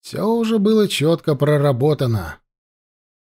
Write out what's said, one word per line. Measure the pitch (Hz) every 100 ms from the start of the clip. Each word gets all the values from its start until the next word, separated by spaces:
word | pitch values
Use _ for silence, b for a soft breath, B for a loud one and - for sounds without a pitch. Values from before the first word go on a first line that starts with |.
Всё | - - 196
уже | 233 226 226
было | 202 220 208
чётко | - 147 165 - 143
проработано. | 147 147 143 127 143 151 127 110 80 - _ _ _ _ _ _ _ _